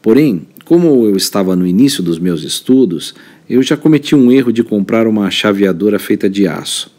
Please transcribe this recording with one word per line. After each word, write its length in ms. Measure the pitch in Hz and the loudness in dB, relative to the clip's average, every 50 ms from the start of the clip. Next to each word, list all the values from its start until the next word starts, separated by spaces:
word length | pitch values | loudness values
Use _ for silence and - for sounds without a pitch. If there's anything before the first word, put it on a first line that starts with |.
Porém, 460 | _ 110 113 131 156 147 107 82 78 _ _ - - | _ 2 2 4 4 2 0 -2 -6 _ _ -20 -4
como 400 | - 170 175 175 165 147 127 117 | 0 2 2 4 4 2 4 2
eu 100 | 107 101 | 2 0
estava 400 | 98 - - - 104 98 92 92 | 0 -2 -2 -2 -2 -2 0 0
no 120 | 90 90 | 0 0
início 360 | 90 87 98 127 143 - - 92 | 0 2 2 2 2 0 -2 -4
dos 160 | 85 85 80 | -4 -4 -4
meus 260 | 87 90 87 78 78 | -2 -4 -4 -4 -6
estudos, 720 | 76 - - - - 127 131 127 101 87 78 - - - - - - - _ _ _ | -8 -10 -10 -2 0 2 2 2 2 0 -6 -10 -12 -18 -20 -20 -20 -20 _ _ _
eu 140 | 117 123 131 | 0 0 0
já 140 | 135 156 | 0 -2
cometi 380 | 147 - 156 156 143 139 - - | -4 0 0 0 0 0 0 2
um 180 | 147 127 120 127 | 4 4 4 4
erro 180 | 135 131 120 | 4 2 0
de 140 | 117 117 117 | 0 -2 -2
comprar 420 | - 110 104 98 92 - 113 113 | -2 -2 -4 -2 -2 0 0 0
uma 240 | 113 110 107 101 95 | 0 0 0 -2 -2
chaveadora 680 | - - - 107 101 98 101 95 92 82 95 107 104 98 | -4 -2 -2 -2 0 2 0 0 0 0 0 0 0 -2
feita 320 | - - 87 - - 101 | -2 -2 -4 -2 -2 -4
de 180 | 95 101 101 90 | 0 0 -2 -2
aço. 420 | 78 - - - - - - - _ | -2 -6 -10 -10 -10 -10 -10 -12 _